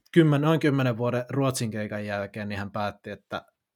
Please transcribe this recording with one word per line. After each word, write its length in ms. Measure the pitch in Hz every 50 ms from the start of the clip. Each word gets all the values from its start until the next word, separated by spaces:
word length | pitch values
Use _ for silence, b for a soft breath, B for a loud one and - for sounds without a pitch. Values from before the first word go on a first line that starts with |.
| _ _
kymmen, 300 | - 175 160 156 147 139
noin 180 | 147 156 160 156
kymmenen 380 | - 151 135 139 131 127 117 107
vuoden 280 | 120 120 123 123 123 -
Ruotsin 420 | 117 139 135 135 127 - 123 110
keikan 340 | 104 107 107 104 107 104 104
jälkeen, 440 | 104 101 101 101 98 - 110 104 104
niin 100 | 104 98
hän 120 | 101 101
päätti, 380 | 101 110 104 101 101 - - 107
että 360 | 101 95 _ _ 107 92 - _ _ _ _ _ _